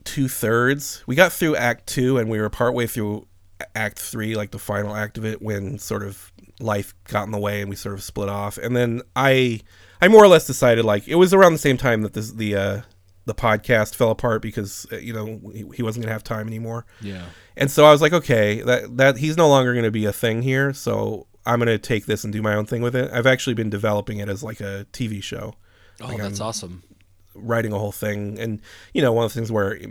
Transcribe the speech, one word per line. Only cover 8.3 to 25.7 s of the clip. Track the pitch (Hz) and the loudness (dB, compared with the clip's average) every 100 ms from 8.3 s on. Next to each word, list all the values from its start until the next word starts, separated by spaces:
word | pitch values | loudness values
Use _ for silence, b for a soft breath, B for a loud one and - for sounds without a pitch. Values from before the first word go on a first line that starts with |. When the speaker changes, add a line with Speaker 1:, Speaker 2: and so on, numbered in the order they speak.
| 101 101 - | -4 -6 -8
Speaker 1:
And | 120 123 | -4 0
then | 120 117 - 127 | 0 -2 -6 0
I, | 135 131 127 113 - b b b | 2 4 2 -2 -10 b b b
I | 180 | 8
more | 220 | 12
or | 208 | 12
less | 165 - | 10 6
decided, | 131 123 117 | 2 4 4
like, | 110 104 - | 4 2 2
it | 160 | 4
was | 185 | 6
around | 190 180 | 8 6
the | 156 | 6
same | 147 123 | 2 0
time | 127 110 | 0 0
that | 107 | -2
this, | - 107 | -6 -8
the, | 107 107 101 | -6 -2 0
uh, | 98 101 - _ _ _ | -2 -4 -8 _ _ _
the | - | -10
podcast | - 117 107 - 117 107 | -2 0 0 2 0 0
fell | - 117 | 0 0
apart | 110 123 110 | 0 -2 -2
because, | 110 107 101 - - | -4 -8 -8 -10 -14
uh, | 110 | -14
you | 113 | -10
know, | 113 107 113 104 | -10 -10 -12 -16
he, | 110 101 - | -16 -14 -8
he | |
wasn't | 113 113 | -6 -6
gonna | 107 | -6
have | 107 | -8
time | - 110 107 | -8 -8 -8
anymore. | 110 113 117 - b | -8 -8 -10 -12 b
Speaker 2:
Yeah. | 104 95 87 B B B | -14 -12 -14 B B B
Speaker 1:
And | 139 | 0
so | 151 | 6
I | 151 | 8
was | 147 | 8
like, | 151 | 6
"Okay, | 170 - 117 104 110 | 2 2 2 2 0
that, | 120 123 107 120 | 0 0 0 2
that, | 135 123 | 2 2
he's | 156 156 | 0 4
no | 156 | 6
longer | 139 127 | 6 4
gonna | 123 113 | 2 0
be | 110 104 | 0 -2
a | |
thing | - 117 113 | -2 -2 0
here, | 131 131 139 | 0 0 -2
so | 139 - 107 107 107 - _ 110 | -4 -4 -4 -4 -8 -14 _ -4
I'm | 120 | 0
gonna | 117 110 | 2 0
take | - 110 - | -2 -4 -2
this | 104 | -4
and | 107 | -4
do | 107 | -4
my | 107 104 | -2 -2
own | 104 | -2
thing | 120 | -4
with | 120 127 | -2 -2
it." | 131 | -2
I've | 123 123 | 0 0
actually | 131 - | 0 0
been | 113 110 | -4 -4
developing | 101 110 104 101 104 | -4 -2 -2 -4 -8
it | 101 | -8
as, | 98 | -8
like, | 110 110 | -10 -12
a | 101 98 101 | -10 -12 -12
T | - 117 | -8 -8
V | 104 | -8
show. | - 107 107 - b | -10 -10 -12 -16 b